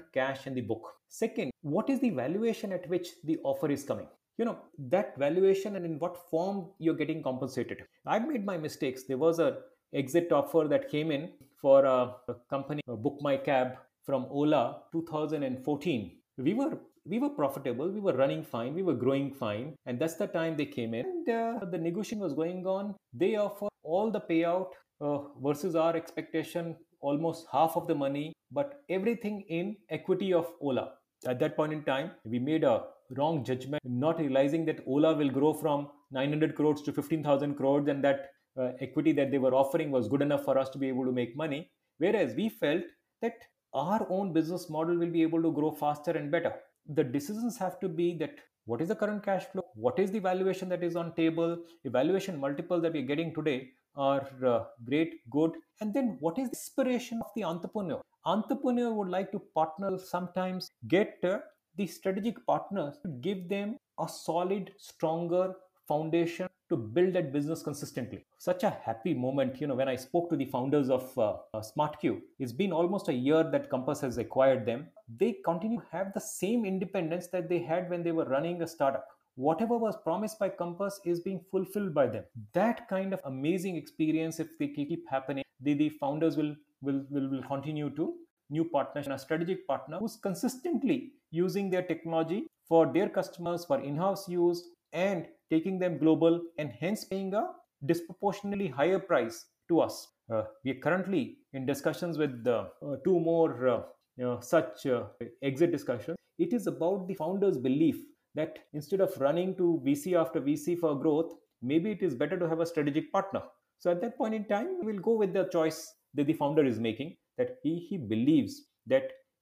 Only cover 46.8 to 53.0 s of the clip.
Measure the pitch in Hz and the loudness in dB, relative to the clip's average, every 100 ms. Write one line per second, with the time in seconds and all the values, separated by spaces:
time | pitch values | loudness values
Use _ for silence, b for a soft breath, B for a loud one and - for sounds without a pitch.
46.8 | - 147 135 139 143 214 240 180 185 185 | -4 0 0 0 -4 -4 -4 -2 -6 -4
47.8 | 190 160 175 165 143 - - _ - 120 | -6 0 0 0 -6 -8 -20 _ -6 -4
48.8 | 165 208 208 208 202 190 - 196 - 107 | -2 0 -2 -2 -2 -2 -2 -10 -10 -2
49.8 | 113 165 196 214 185 185 190 185 185 175 | 0 2 0 0 0 0 0 -2 -4 -2
50.8 | 175 170 170 165 165 160 165 170 b b | -2 -2 -4 2 2 4 0 -2 b b
51.8 | 139 123 151 190 190 156 139 147 170 175 | 0 2 4 2 0 -4 -2 -4 0 0
52.8 | 165 156 | 2 0